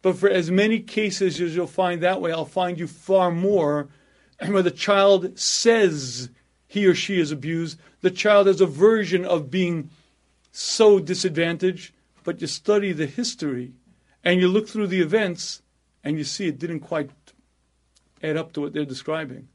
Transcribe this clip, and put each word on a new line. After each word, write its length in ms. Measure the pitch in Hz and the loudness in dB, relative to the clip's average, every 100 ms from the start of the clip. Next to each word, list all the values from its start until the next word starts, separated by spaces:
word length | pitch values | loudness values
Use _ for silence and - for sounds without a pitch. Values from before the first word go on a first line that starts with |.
But 160 | 190 180 | 0 2
for 120 | 196 | 2
as 200 | 190 165 | 2 2
many 300 | 185 220 226 | 2 2 0
cases 600 | - - 214 190 190 151 | -4 -4 -4 -2 -4 -2
as 160 | 175 165 | -4 -4
you'll 120 | 175 | -4
find 340 | - 185 175 | -2 -2 0
that 200 | 175 185 | -2 0
way, 100 | 170 | -4
I'll 140 | 160 156 | -6 -6
find 340 | - 180 175 | -4 -4 -4
you 80 | 170 | -10
far 440 | - - 190 180 | -12 0 2 2
more 560 | 170 190 202 147 147 143 _ _ _ _ _ | 0 0 2 2 -2 -4 _ _ _ _ _
<clears throat> 40 | 165 | -2
where 160 | 196 | 0
the 80 | 175 | 0
child 680 | - - 196 196 196 180 - | -2 0 4 6 4 2 -6
says 920 | - - 233 226 196 151 131 120 127 _ _ _ _ | -4 0 2 4 2 0 -8 -12 -14 _ _ _ _
he 160 | 208 196 | 2 2
or 80 | 170 | 2
she 240 | - 185 | 0 -2
is 120 | 147 | -2
abused. 460 | 147 147 165 165 - _ _ | -4 -6 -6 -6 -10 _ _
The 80 | 185 | -2
child 380 | 180 208 202 196 | 0 4 6 6
has 140 | 175 | 4
a 40 | 185 | 2
version 600 | 139 208 220 180 180 180 | 6 4 4 0 -2 0
of 260 | 170 139 | -2 0
being 380 | 180 175 170 - _ _ _ _ _ _ | -2 0 -2 -8 _ _ _ _ _ _
so 480 | - - - 214 202 | -12 -8 4 6 6
disadvantaged, 920 | 156 185 185 156 165 170 185 180 - _ _ _ | 2 -4 -2 -2 -2 -2 -4 -4 -16 _ _ _
but 160 | - - | -10 -8
you 80 | 143 | -8
study 460 | - - 208 202 | -6 0 0 0
the 120 | 151 147 | -4 -6
history 680 | 185 240 - 151 127 123 - _ _ _ _ | -4 -8 -6 -8 -8 -10 -18 _ _ _ _
and 160 | 175 180 | 0 2
you 80 | 180 | 4
look 200 | 196 214 | 2 -2
through 200 | 214 202 | -6 -2
the 140 | 185 | -2
events 600 | 160 214 196 170 - - _ _ _ _ | 0 0 -2 -6 -12 -14 _ _ _ _
and 160 | 143 156 | -6 -6
you 60 | |
see 240 | 143 - 185 | -6 -6 -6
it 120 | 131 | -6
didn't 200 | 170 160 | -8 -10
quite 320 | - 160 143 _ _ _ _ _ _ _ _ _ _ _ | -6 -8 -8 _ _ _ _ _ _ _ _ _ _ _
add 140 | - 156 | -6 -6
up 160 | 160 | -6
to 80 | - | -8
what 100 | 143 | -6
they're 140 | 151 143 | -6 -8
describing. 640 | 131 - 160 151 131 - | -8 -8 -8 -8 -14 -20